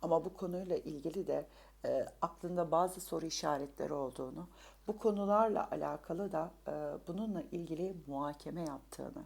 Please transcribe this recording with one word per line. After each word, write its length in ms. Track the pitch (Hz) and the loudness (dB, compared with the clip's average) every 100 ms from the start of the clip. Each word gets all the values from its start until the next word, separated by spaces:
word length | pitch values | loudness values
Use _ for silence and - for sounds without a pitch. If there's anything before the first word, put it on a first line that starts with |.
ama 240 | 175 165 175 | 2 4 2
bu 80 | |
konuyla 420 | 185 185 180 185 170 | -4 -4 -2 0 0
ilgili 520 | - 147 156 190 170 | 0 -4 -4 -2 0
de, 180 | 143 - - - - - | 0 -2 -10 -20 -6 0
e, 200 | 131 - - | 2 0 0
aklında 500 | 170 - 175 180 170 | -2 -2 -2 0 4
bazı 300 | 160 180 180 | 6 4 2
soru 240 | - 165 160 | -4 -2 -2
işaretleri 680 | - 156 143 139 - 147 | 0 2 2 0 -4 -2
olduğunu, 540 | 147 135 127 131 147 175 - - - - | 0 -2 -4 -6 -6 -10 -12 -20 -12 -6
bu 100 | 214 | 2
konularla 760 | 226 202 202 208 226 202 - | 4 4 6 6 6 4 0
alakalı 600 | 151 147 151 - 170 196 | 0 -2 -2 -4 -4 -2
da, 200 | 160 165 - - | -2 -2 -6 -6
e, 40 | 151 147 151 - | -4 -4 -6 -6
bununla 360 | 180 220 175 - | -4 -2 -2 -4
ilgili 440 | 175 165 160 185 185 139 | -6 -4 -2 -4 -4 -6
muhakeme 540 | 139 147 147 156 160 | -2 -2 -4 -8 -6
yaptığını 640 | 160 135 - - 131 - | -4 -6 -10 -10 -10 -10